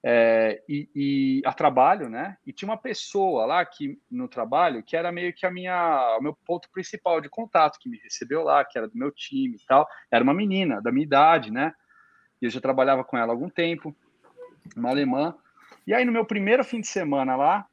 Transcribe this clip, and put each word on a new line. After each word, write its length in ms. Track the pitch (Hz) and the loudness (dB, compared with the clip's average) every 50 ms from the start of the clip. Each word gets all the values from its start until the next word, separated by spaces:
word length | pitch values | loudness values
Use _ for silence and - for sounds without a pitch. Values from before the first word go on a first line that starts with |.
| - | 0
é, 580 | 120 120 117 117 113 113 113 113 110 107 - _ - | 2 4 4 6 6 4 4 2 2 -2 -4 _ -6
e, 200 | 147 147 147 _ _ | -6 -6 -6 _ _
e 460 | 143 143 139 139 135 135 135 131 135 139 | -4 -2 0 0 0 2 2 0 0 -2
a 80 | 131 | -4
trabalho, 560 | - - 160 147 131 127 131 151 190 208 151 | -2 2 2 2 4 6 4 4 4 2 -2
né? 300 | 117 110 120 156 196 190 _ _ | -8 -8 -8 -8 -10 -10 _ _
E 80 | 135 123 | -18 -14
tinha 160 | - 202 202 | -12 -8 -8
uma 80 | 220 | -8
pessoa 680 | 214 _ - 175 - - - - 202 190 190 160 123 110 | -8 _ -10 -10 -10 -10 -6 -2 0 0 2 2 0 0
lá 200 | 123 156 180 175 | 0 0 0 -2
que, 340 | 175 - - 147 135 - _ _ _ | -2 -6 -10 -8 -8 -8 _ _ _
no 180 | 123 123 127 | -10 -10 -10
trabalho, 560 | 123 - 127 113 113 131 156 180 170 131 117 110 | -8 -6 -8 -6 -2 2 2 2 2 0 -4 -8
que 120 | - - | -4 -4
era 160 | 165 170 175 | -2 -2 -4
meio 220 | 175 175 180 175 170 | -4 -4 -6 -6 -6
que 120 | - - | -4 -6
a 60 | 180 | -4
minha, 680 | 180 180 180 185 185 180 170 165 156 135 127 120 113 113 | -4 -6 -6 -4 -2 0 2 2 2 2 2 2 0 0
o 20 | |
meu 160 | 131 151 151 _ _ | -2 -4 -6 _ _
ponto 240 | - 175 170 - _ | -6 -6 -6 -6 _
principal 480 | _ 185 180 - - - _ 180 170 160 | _ -10 -10 -10 -12 -6 _ 0 0 0
de 80 | 143 143 | -2 -6
contato, 500 | - - 233 220 - 165 156 151 147 - | -12 -12 -12 -8 0 0 0 0 0 -6
que 100 | _ 127 | _ -14
me 80 | 117 | -14
recebeu 460 | 110 - - - - 123 120 139 160 165 | -14 -14 -16 -12 -12 -8 -4 -4 -2 0
lá, 200 | 147 143 143 135 | 2 2 2 0
que 140 | - - | 0 -6
era 100 | 123 110 | -8 -8
do 80 | 110 107 | -8 -8
meu 140 | 117 131 139 | -8 -8 -8
time 440 | 139 - - - 139 135 135 127 117 | -8 -10 -14 -8 -4 -4 -4 -4 -6
e 80 | 104 _ | -10 _
tal. 200 | _ 131 139 151 - - - - _ | _ 4 4 4 2 -6 -20 -6 _
Era 120 | - 117 120 | 2 2 4
uma 120 | 135 147 | 4 2
menina 460 | 180 214 202 185 190 190 160 120 101 | 2 0 0 0 0 0 0 -2 -2
da 100 | 107 120 | -2 0
minha 120 | 123 135 156 | 0 0 0
idade, 480 | 147 139 135 151 160 165 160 117 107 | 2 4 6 6 6 6 4 0 -4
né? 220 | 110 127 143 160 165 _ _ _ _ _ _ _ _ _ _ _ _ _ | -4 -4 -4 -4 -6 _ _ _ _ _ _ _ _ _ _ _ _ _
E 40 | 127 | -6
eu 40 | 117 | -4
já 120 | 110 127 | -4 -2
trabalhava 420 | - 131 131 135 131 135 135 131 127 | -2 0 2 2 4 4 4 2 0
com 140 | - - | -2 -2
ela 160 | 127 117 113 117 | -2 0 0 -2
há 20 | |
algum 140 | 120 147 170 | -4 -4 -6
tempo, 440 | _ - 170 165 170 156 - 156 147 _ _ _ _ _ _ _ _ - - - _ _ _ - - | _ -2 -2 -2 -2 -4 -8 -14 -16 _ _ _ _ _ _ _ _ -20 -20 -20 _ _ _ -16 -10
uma 120 | 120 120 123 | -6 -2 -2
alemã. 440 | 131 143 143 131 127 135 151 170 165 _ _ _ _ _ _ _ - _ _ | 0 0 0 0 0 0 -2 -4 -4 _ _ _ _ _ _ _ -20 _ _
E 80 | - 208 | 0 2
aí, 120 | 240 254 | 2 2
no 60 | 240 | 2
meu 120 | 226 226 220 | 2 0 0
primeiro 380 | 220 220 208 196 202 226 262 269 | -2 -2 -2 2 4 4 2 2
fim 160 | - - 233 | -2 -6 -8
de 80 | 202 | -8
semana 480 | - - 196 175 151 143 139 131 131 131 | -6 -4 -4 -2 0 0 0 0 0 0
lá 300 | 131 143 156 185 208 202 _ | 2 4 4 2 2 -2 _